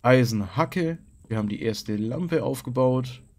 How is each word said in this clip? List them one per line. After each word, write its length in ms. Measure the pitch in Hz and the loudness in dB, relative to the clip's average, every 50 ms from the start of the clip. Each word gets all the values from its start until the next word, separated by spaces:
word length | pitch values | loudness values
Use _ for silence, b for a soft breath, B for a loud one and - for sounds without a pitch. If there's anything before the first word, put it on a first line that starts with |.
| - | 6
Eisenhacke, 960 | 120 127 131 123 107 113 107 101 95 - 139 160 160 - 185 170 160 165 165 - - _ - - | 6 6 6 6 4 2 -2 -2 -2 0 -2 -2 0 0 -2 -2 -2 -4 -6 -12 -20 _ -20 -10
wir 100 | - 113 | -6 -4
haben 120 | 110 104 104 | -2 -2 -4
die 140 | 101 - - | -4 -2 -2
erste 340 | 113 107 - - - 107 | -4 -4 -4 -6 -6 -4
Lampe 460 | 104 110 110 127 160 180 165 170 151 110 | -4 -2 -4 -4 -4 -4 -2 -2 0 0
aufgebaut 800 | 127 135 131 - 131 123 131 127 127 127 127 127 127 - - - _ _ | -2 -4 -4 -8 -6 0 2 2 2 2 0 -2 -4 -10 -16 -20 _ _